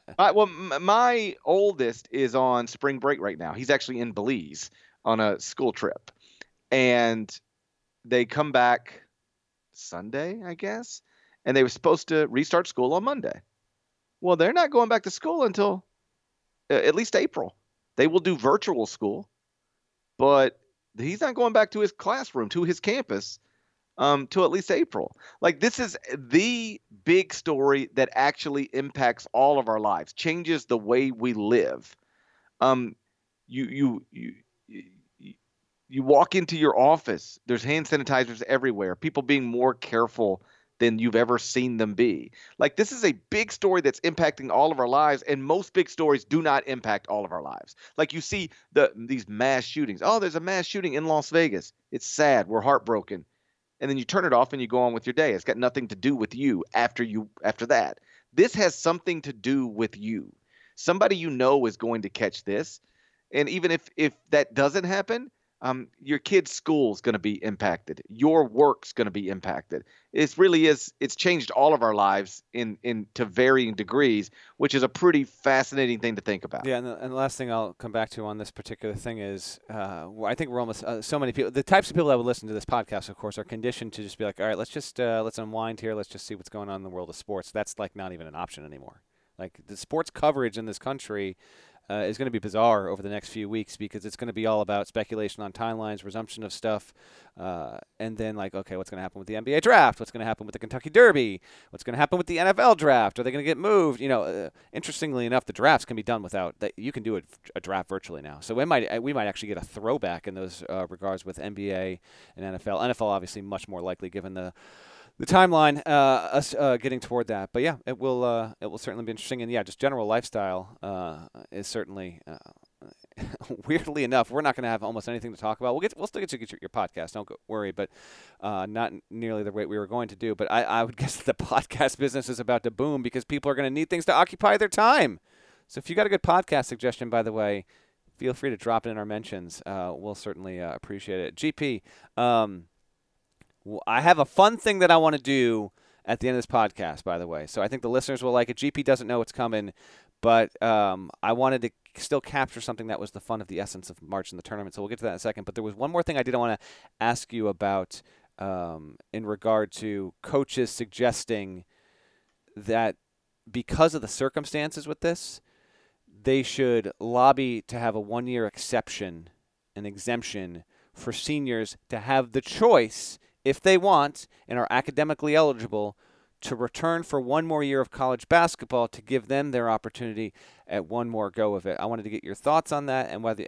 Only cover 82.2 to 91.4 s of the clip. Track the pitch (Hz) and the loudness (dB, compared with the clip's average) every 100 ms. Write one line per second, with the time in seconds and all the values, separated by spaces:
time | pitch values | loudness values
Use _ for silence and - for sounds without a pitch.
82.2 | 120 120 107 107 - 120 104 104 - 95 | 2 -4 -6 -8 -4 -4 -4 -8 -10 -12
83.2 | 107 104 104 113 120 - 117 - 101 - | -10 -10 -12 -6 -6 -6 -10 -12 -14 -8
84.2 | 107 95 104 98 113 151 - - 120 113 | -8 -4 -4 -2 -6 -10 -10 -4 -2 0
85.2 | 110 - 110 110 113 110 113 107 98 98 | -2 -6 -8 -6 -6 -6 -6 -6 -8 -14
86.2 | - 104 - 107 101 95 95 90 85 - | -14 -14 -12 -12 -10 -10 -10 -10 -10 -12
87.2 | - 98 - 110 104 - 101 101 95 87 | -8 -8 -6 -6 -6 -6 -10 -10 -12 -12
88.2 | 80 76 90 - 76 71 53 - _ _ | -14 -10 -12 -12 -18 -18 -20 -20 _ _
89.2 | _ - 92 - - 101 - 156 - - | _ -16 -16 -16 -20 -18 -6 -6 -6 -2
90.2 | 151 139 120 104 110 98 131 135 - 104 | 0 0 -2 -4 -10 -10 -10 -10 -8 -6
91.2 | 98 92 | -6 -10